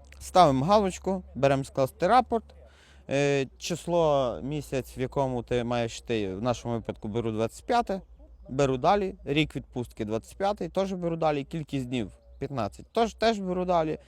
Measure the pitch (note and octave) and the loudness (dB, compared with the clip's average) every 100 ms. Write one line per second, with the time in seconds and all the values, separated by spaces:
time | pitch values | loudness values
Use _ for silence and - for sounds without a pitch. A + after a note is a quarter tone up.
0 | - - - F#3 D#3+ C3+ D#3 G#3+ F#3+ - | -20 -20 2 6 8 6 4 4 4 -2
1 | F#3 F#3+ - A#2+ C#3 C#3 C3+ - C3 - | -4 -6 -6 0 2 2 -2 -2 -2 0
2 | F3+ B3 A#3+ A#3 - - - - - - | 4 4 4 -2 -4 -20 -20 -20 -20 -16
3 | - C#3 C#3+ C#3 C3 - - E3+ - E3+ | -2 2 2 2 0 -6 -8 -6 0 2
4 | D#3 C#3+ B2 E2+ B2 D3+ - C3+ - B2 | 4 4 2 -2 -6 -6 -4 -6 -6 -6
5 | B2+ C#3+ C3 B2 A2 B2 A#2 A#2+ A#2 - | -4 -2 -2 -2 -2 -2 0 -2 -2 -6
6 | - A2+ G2 F#2 B2 A#2 A#2+ A#2 G2+ - | -4 -2 -2 -2 -2 -2 -2 -4 -4 -8
7 | A2 A2+ A2+ G#2+ A2+ - - A#3+ A#3 F#3+ | -6 -4 -2 -2 -2 -4 -2 0 0 -4
8 | - - - - - - C#3 B2+ D#3+ G3+ | -10 -20 -20 -20 -6 0 2 2 2 2
9 | F#3+ G3 C3+ D3 D3+ C#3 - B2+ A#2 - | 0 -6 -2 0 0 -4 -8 -8 -8 -6
10 | G#2+ A2 - - G3 G#3 E3+ F#3 F#3+ F#3 | -4 -4 -6 -4 -2 -2 -4 -2 -2 -2
11 | E3+ E3 D#3+ D3 C#3 E3 D3 C#3 B2 B2+ | -4 0 0 0 -4 -8 -6 -6 -2 -4
12 | F#2+ - - - C#3 C#3 G#2 - - A3+ | -4 -10 -20 -12 -8 -4 -4 -6 -6 0
13 | A3+ - A3+ G#3 F#3 F3+ F#3 F3 D#3+ D3+ | 0 0 0 0 -2 -2 0 0 0 -4